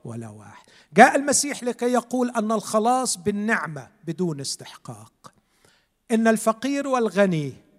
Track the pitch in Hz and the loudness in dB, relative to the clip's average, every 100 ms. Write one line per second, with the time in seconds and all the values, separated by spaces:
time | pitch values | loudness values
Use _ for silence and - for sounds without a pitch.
0 | - 113 113 104 104 - - - _ 156 | -14 -12 -14 -16 -20 -20 -20 -20 _ 8
1 | 262 302 285 - 285 - 247 226 240 247 | 8 6 0 0 -2 -4 -6 -2 0 0
2 | - 254 247 233 214 220 - 220 220 254 | 0 -2 -2 -2 -2 -2 0 0 2 2
3 | 254 180 170 202 214 202 160 139 117 _ | 0 -4 -4 -2 -2 -2 -4 -10 -14 _
4 | 156 156 180 139 139 - - - - 107 | -10 -4 -4 -4 -8 -10 -12 -18 -16 -16
5 | 110 _ - _ _ _ _ _ _ _ | -18 _ -20 _ _ _ _ _ _ _
6 | - 226 226 220 220 220 262 277 277 254 | -2 2 4 2 2 0 -2 -2 -2 0
7 | 220 180 196 160 139 117 _ | 0 2 2 2 -4 -10 _